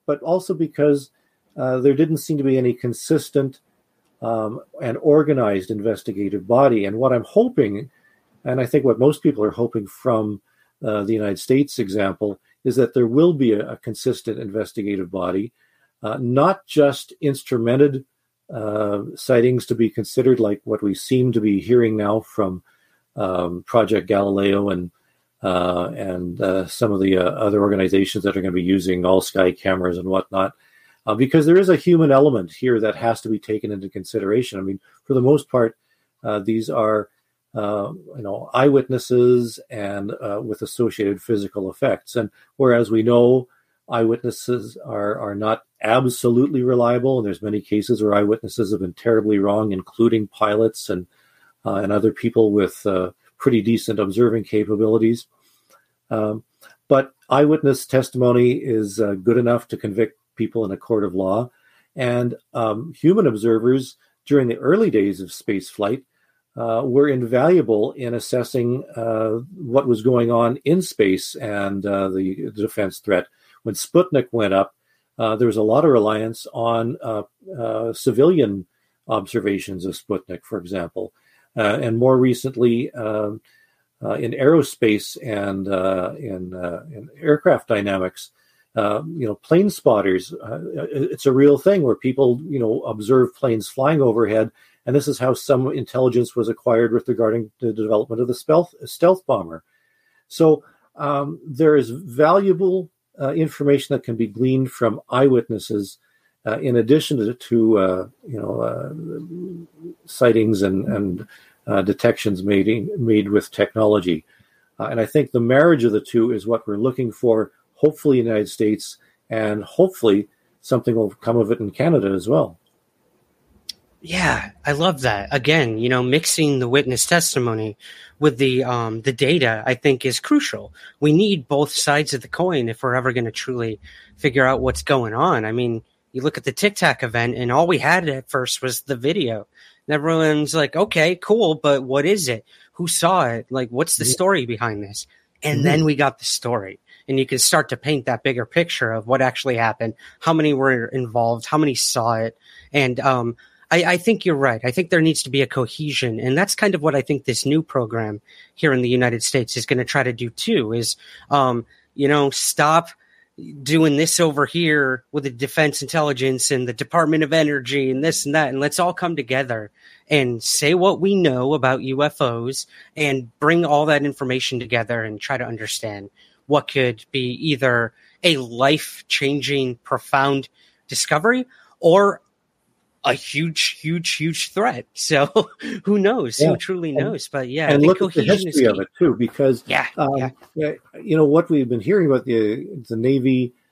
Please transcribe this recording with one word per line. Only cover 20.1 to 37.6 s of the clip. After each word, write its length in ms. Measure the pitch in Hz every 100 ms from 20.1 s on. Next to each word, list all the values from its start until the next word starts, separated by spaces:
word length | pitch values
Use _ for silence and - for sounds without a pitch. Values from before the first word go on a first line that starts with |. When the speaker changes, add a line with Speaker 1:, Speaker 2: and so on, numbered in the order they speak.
| - 127 123
Speaker 1:
like 220 | 107 101
what 180 | - 107
we 120 | 107
seem 380 | 92 - 131 127
to 80 | 113
be 200 | 107 101
hearing 360 | 82 123 117 107
now 240 | 101 107
from, 420 | - - 98 92 - _ _ _ _ -
um, 480 | 101 90 87 87
Project 420 | - 120 104 107 90
Galileo 640 | 101 101 98 101 98 101
and, 220 | 90 90 - _ _ _ _
uh, 480 | 98 90 90 90 90 87
and, 440 | 98 92 90 85
uh, 260 | 98 92 90
some 260 | - 113
of 80 | 98
the, 160 | 98 92
uh, 140 | 90
other 300 | - 107 104
organizations 600 | 101 98 92 98 98 104
that 140 | 101 98
are 40 |
gonna 120 | 92
be 100 | 90
using 420 | 87 98 87 90
all-sky 460 | 90 95 - 95 90
cameras 440 | - 98 92 90 87
and 120 | 90
whatnot, 440 | 95 - 95 95 - _ _ _ _ -
uh, 80 |
because 320 | 107 131 165 151
there 120 | 180
is 100 | 190
a 80 | 170
human 360 | - 170 160
element 400 | 135 147 120 87
here 260 | - 127 117
that 160 | 107
has 260 | - 117 113
to 60 | 110
be 100 | 107
taken 340 | - 107 104
into 160 | 101 95
consideration. 720 | 98 92 110 98 110 123 98
I 40 |
mean, 180 | 95 98 _ _
for 100 | -
the 80 | 131
most 260 | 127 147 -
part, 280 | 127 117 - _ _ _ _
uh, 160 | 117 104
these 280 | 98 113 107
are, 400 | 120 107 107 101 _ _ _ _
uh, 380 | -